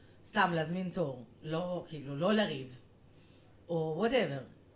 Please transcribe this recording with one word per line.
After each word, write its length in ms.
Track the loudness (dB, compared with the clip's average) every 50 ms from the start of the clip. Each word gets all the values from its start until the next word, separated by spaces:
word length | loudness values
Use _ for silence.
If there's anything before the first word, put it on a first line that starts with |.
| -20 -20 -20 -20 -18
סתם 260 | -4 2 2 4 4 4
להזמין 360 | 2 0 0 -2 -4 -4 -2
תור, 360 | -2 -2 -2 -2 -2 -6 -10 -16 -18 -14
לא, 420 | -8 -4 -4 -2 -2 -2 -4 -6 -6 -8
כאילו, 280 | -10 -10 -10 -8 -2
לא 180 | 0 2 4 4
לריב, 440 | 4 4 2 -2 -4 -8 -10 -14 -18 -20 -20 -20 -20 -20 -20 -20 -20 -20 -20 -20 -20 -20 -20 -20 -18 -6 -4
או 360 | -2 0 0 0 0 0 2
whatever, 380 | 4 4 4 4 2 0 -4 -8 -10 -16 -20 -20 -20 -16